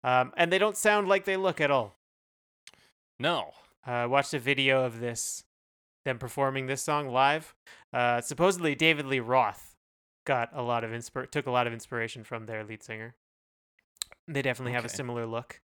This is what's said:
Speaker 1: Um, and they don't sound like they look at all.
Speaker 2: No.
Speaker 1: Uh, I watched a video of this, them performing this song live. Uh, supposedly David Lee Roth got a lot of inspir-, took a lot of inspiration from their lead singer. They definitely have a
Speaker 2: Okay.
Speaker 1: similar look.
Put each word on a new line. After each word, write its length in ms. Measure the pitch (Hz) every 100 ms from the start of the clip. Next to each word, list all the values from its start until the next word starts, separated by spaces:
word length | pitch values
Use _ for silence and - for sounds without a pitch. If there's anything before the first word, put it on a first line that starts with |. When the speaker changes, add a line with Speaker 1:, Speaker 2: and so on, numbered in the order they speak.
Speaker 1:
Um, 300 | 127 127 127 -
and 160 | 170
they 60 | 185
don't 180 | 214 196
sound 320 | 214 208 190
like 180 | 196 196
they 120 | 190
look 240 | 190 165
at 80 | 147
all. 260 | 139 107 _ _ _ _ _ _ _ - _ _ _ _ _
Speaker 2:
No. 340 | 139 160 80 - _ _ -
Speaker 1:
Uh, 60 |
I 140 | 120 120
watched 260 | 135 139
a 60 | 147
video 440 | 120 139 135 131
of 160 | 127 113
this, 440 | 120 117 - - - _ _ _ _ _ -
them 120 | 123
performing 480 | 127 - 139 135 131
this 160 | 135
song 280 | - 147 143
live. 440 | 123 135 156 156 _ - - _
Uh, 260 | 127 123 120
supposedly 540 | - 143 180 180 160
David 320 | 139 160 151 139
Lee 140 | 135
Roth 560 | 113 131 110 - - _ _ _ _ _ -
got 240 | 127 117
a 100 | 147
lot 200 | 120 117
of 60 | 113
inspir-, 400 | 117 117 131 131
took 160 | 151 135
a 60 |
lot 160 | 123 120
of 40 |
inspiration 500 | 117 - 120 113 117
from 240 | 110 117 110
their 160 | 110
lead 180 | 107 110
singer. 320 | - 110 113 120 _ _ _ _ _ _ _ _ - - -
They 140 | 143
definitely 320 | 135 123 127
have 120 | 123 117
a 20 |
Speaker 2:
Okay. 80 | -
Speaker 1:
similar 320 | 127 120 113
look. 340 | 113 123 - _